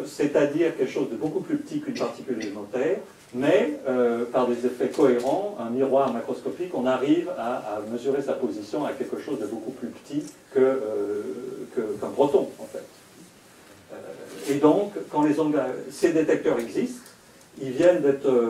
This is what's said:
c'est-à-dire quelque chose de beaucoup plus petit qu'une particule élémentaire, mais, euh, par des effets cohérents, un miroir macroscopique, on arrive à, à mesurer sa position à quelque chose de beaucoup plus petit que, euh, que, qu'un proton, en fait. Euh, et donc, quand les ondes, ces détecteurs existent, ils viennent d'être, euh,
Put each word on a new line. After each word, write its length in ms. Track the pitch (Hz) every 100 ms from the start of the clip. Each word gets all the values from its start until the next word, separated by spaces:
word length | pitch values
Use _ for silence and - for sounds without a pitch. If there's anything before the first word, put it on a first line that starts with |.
| -
c'est-à-dire 720 | - 147 156 143 147 165 -
quelque 140 | -
chose 180 | - -
de 60 | 117
beaucoup 240 | 156 -
plus 180 | - 151
petit 240 | - 151
qu'une 140 | 135 117
particule 400 | 120 - 117 113
élémentaire, 580 | 107 104 101 120 147 214 - - -
mais, 460 | 120 147 196 240 294 131
euh, 360 | 127 120 117 120
par 200 | 131 120
des 160 | 120 120
effets 220 | - -
cohérents, 680 | - 135 120 127 165 208 -
un 120 | 117
miroir 420 | 123 135 131 131
macroscopique, 640 | 117 117 120 - - 180 -
on 100 | 123
arrive 420 | 127 139 170 175 -
à, 160 | 117 123 107 107
à 40 | 107
mesurer 300 | 120 135 139
sa 120 | 135
position 520 | - 117 104 101 156 143
à 60 |
quelque 260 | - - 110
chose 200 | - 127
de 80 | 104
beaucoup 240 | 113 -
plus 160 | - 117
petit 360 | - - 143 - - -
que, 60 | 135
euh, 640 | 131 135 107 104 101 104 117 - - - - -
que, 60 | 107 101
qu'un 100 | -
proton, 400 | - 143 - 117 -
en 60 | -
fait. 180 | - - - - - - - - - - - -
Euh, 600 | - - - - - 147
et 20 | 139
donc, 380 | 151 196 208 - -
quand 120 | 151
les 160 | 151 143
ondes, 160 | 151 147 127 123 -
ces 220 | - 170
détecteurs 480 | 160 151 156 160 120
existent, 480 | 117 - 247 - - - - - - -
ils 100 | 135
viennent 300 | 127 175 160
d'être, 240 | 143 139 139
euh, 220 | 123 117